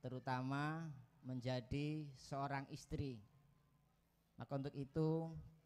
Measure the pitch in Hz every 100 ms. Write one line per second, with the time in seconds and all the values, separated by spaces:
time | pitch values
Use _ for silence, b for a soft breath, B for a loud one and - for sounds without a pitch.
0 | 127 127 127 127 131 139 147 160 165 131
1 | - - 127 127 120 127 123 143 147 156
2 | 147 131 - 139 139 139 139 147 - 156
3 | 143 117 98 - - - - _ _ _
4 | _ _ _ - 120 143 139 143 135 -
5 | 156 160 165 160 - -